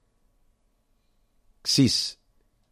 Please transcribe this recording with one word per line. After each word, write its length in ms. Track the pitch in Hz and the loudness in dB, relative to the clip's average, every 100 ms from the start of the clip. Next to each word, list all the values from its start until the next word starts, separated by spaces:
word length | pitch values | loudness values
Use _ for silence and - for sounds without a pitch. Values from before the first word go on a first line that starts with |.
| _ _ _ _ _ _ _ _ _ _ _ _ _ _ _ _ | _ _ _ _ _ _ _ _ _ _ _ _ _ _ _ _
sis. 540 | - - 127 - - - _ _ _ _ _ | -4 2 2 0 -6 -12 _ _ _ _ _